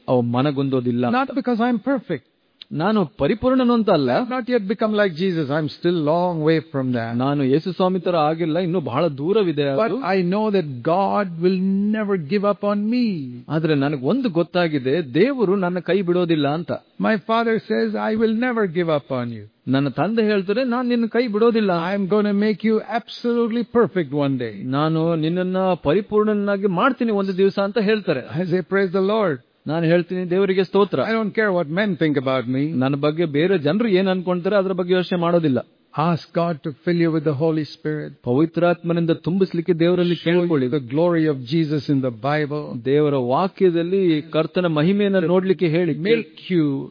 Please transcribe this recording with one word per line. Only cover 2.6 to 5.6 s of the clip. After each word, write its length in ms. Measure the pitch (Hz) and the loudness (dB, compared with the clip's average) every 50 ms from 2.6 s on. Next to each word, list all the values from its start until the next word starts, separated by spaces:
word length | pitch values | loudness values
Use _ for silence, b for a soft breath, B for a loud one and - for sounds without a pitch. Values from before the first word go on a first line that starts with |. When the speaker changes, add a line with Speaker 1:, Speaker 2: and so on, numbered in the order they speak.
| - - | -16 -10
Speaker 1:
ನಾನು 340 | 139 143 165 208 220 208 170 | -6 -2 0 0 2 0 0
ಪರಿಪೂರ್ಣನು 680 | - - - 139 156 240 208 247 254 262 262 247 240 240 | -2 -2 -2 0 0 0 0 0 2 2 2 4 2 2
ಅಂತ 160 | 233 202 214 | 2 2 2
ಅಲ್ಲ. 200 | 180 151 135 120 | 2 2 2 2
Speaker 2:
I've 220 | 127 196 247 233 | 0 0 0 -2
not 180 | 254 262 214 247 | -6 -6 -4 -2
yet 180 | 247 240 190 190 | -2 -2 0 -2
become 200 | 233 - 226 214 | -2 -2 -2 0
like 240 | 214 208 208 196 151 151 | 2 2 0 0 0 -2
Jesus. 220 | 190 190 170 160 147 | -2 -2 0 -2 -2
I'm 220 | 127 143 160 | -2 -2 -2